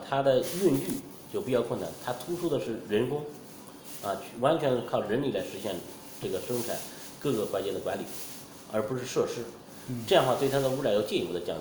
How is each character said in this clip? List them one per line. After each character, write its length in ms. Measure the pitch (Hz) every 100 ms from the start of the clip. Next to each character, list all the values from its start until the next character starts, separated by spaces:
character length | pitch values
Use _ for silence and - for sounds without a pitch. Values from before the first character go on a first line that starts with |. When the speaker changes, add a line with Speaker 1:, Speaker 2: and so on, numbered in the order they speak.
| -
Speaker 1:
它 140 | 139
的 160 | 139 131 - 180
孕 100 | 190
育 100 | 135 - - - - -
就 80 | 104
比 100 | 107
较 100 | 120
困 200 | 117 110
难， 80 | 85 78
它 80 | -
突 240 | 127 - 165
出 120 | 165
的 120 | 131
是 180 | 120 104 104
人 220 | 104 127
工， 140 | 147 151 - - - - - - -
啊， 100 | 101 95 - 117
完 180 | 135 160
全 300 | 143 120 113
靠 140 | 120
人 200 | 101 123
力 120 | 139
来 80 | 98
实 180 | 90 98
现 140 | 110 87 - - - -
这 60 | 104
个 100 | 92
生 240 | - 123
产 140 | 110 - - - - -
各 140 | 147
个 120 | 110 101
环 140 | 98
节 120 | 98
的 80 | 92
管 180 | 92 95
理， 40 | - - - - - - -
而 100 | 110
不 160 | 107 127
是 80 |
设 220 | 120 - -
施。 160 | 120 113 - - - -
Speaker 2:
嗯。 140 | 120 113
Speaker 1:
这 80 |
样 80 | 180
的 80 | 135
话 80 | 117
对 120 | 135
它 100 | 139
的 80 | 131
污 140 | 131
染 100 | 127
要 80 | 104
进 220 | - 175
一 20 |
步 80 | 87
的 80 | 87
降 160 | 90 82